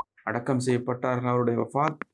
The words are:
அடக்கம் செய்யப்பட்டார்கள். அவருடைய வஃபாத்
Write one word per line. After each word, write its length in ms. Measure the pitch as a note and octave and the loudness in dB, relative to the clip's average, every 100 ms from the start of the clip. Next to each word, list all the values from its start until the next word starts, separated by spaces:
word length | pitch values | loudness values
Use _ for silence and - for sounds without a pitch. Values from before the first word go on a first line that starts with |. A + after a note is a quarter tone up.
| - _ | -10 _
அடக்கம் 400 | - A#2 B2 C3 B2+ | -6 -4 0 0 2
செய்யப்பட்டார்கள். 680 | B2 B2 B2 C3 B2 B2 | 0 0 -2 -2 0 0
அவருடைய 240 | B2 A#2+ A#2 | 2 2 0
வஃபாத் 440 | A#2 C3+ D3+ D3 - | 0 0 0 -2 -14